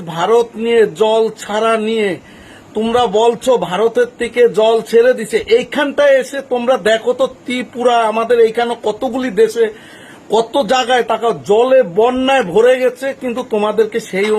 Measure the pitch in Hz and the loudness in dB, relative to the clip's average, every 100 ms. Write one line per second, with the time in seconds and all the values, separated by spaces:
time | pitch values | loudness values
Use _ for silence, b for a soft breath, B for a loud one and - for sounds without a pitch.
0 | 170 165 185 233 233 214 233 233 202 156 | -6 -4 0 2 0 -4 0 2 2 2
1 | 220 220 220 220 - 208 226 220 214 226 | 0 2 0 -4 -6 -2 0 0 -2 -2
2 | 202 151 - B B B B 208 226 233 | -2 -4 -12 B B B B -6 -2 0
3 | 240 208 233 233 254 240 170 180 226 247 | 0 2 0 0 0 0 0 -2 0 0
4 | 233 - 233 240 233 180 220 226 - 226 | -2 -4 -4 2 2 4 2 0 2 2
5 | 247 233 220 214 - 214 170 269 285 285 | 4 2 -2 -4 2 0 0 -4 -2 2
6 | 285 269 233 277 269 247 240 254 202 220 | 4 4 0 -8 -6 -4 0 0 0 0
7 | 233 247 254 - - 247 240 233 247 233 | 0 -2 -2 -4 -8 -6 -6 -2 0 2
8 | 220 220 226 240 226 226 240 233 214 208 | 0 -2 0 4 2 2 -2 -2 -4 -4
9 | 262 254 254 190 220 233 220 - B B | -4 -4 -4 0 0 2 -2 -4 B B
10 | B B - 214 226 285 202 254 247 254 | B B -4 -2 0 -2 0 0 0 0
11 | 226 220 233 165 123 208 254 262 196 175 | 0 -2 -2 -4 0 2 4 4 2 0
12 | 233 254 262 269 190 180 247 254 254 247 | 0 0 0 0 0 2 4 4 0 -2
13 | 269 262 254 233 247 214 208 208 208 233 | -8 -6 -6 -6 -4 -2 0 0 0 -2
14 | - 185 214 | -6 -4 -2